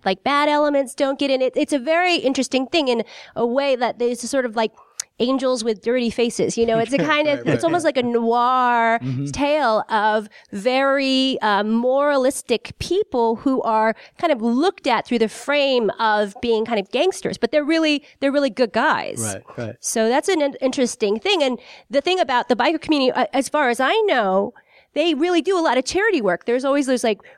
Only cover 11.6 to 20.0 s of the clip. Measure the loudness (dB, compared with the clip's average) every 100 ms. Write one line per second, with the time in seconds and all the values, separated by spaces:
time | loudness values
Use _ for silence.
11.6 | 2 0 2 2 2 2 0 -2 -4 -4
12.6 | -4 -10 -4 -2 -2 0 0 0 0 0
13.6 | 0 2 0 -2 -10 -4 -2 0 0 0
14.6 | 0 -2 -2 -2 0 0 -2 -4 -4 0
15.6 | 2 2 0 0 0 0 0 -4 -2 0
16.6 | 0 -4 -2 -2 -2 -2 -8 -4 -2 0
17.6 | 0 0 2 0 -4 -4 0 0 0 0
18.6 | 0 0 0 0 -4 -6 -6 -8 -12 -10
19.6 | -10 -8 -6 0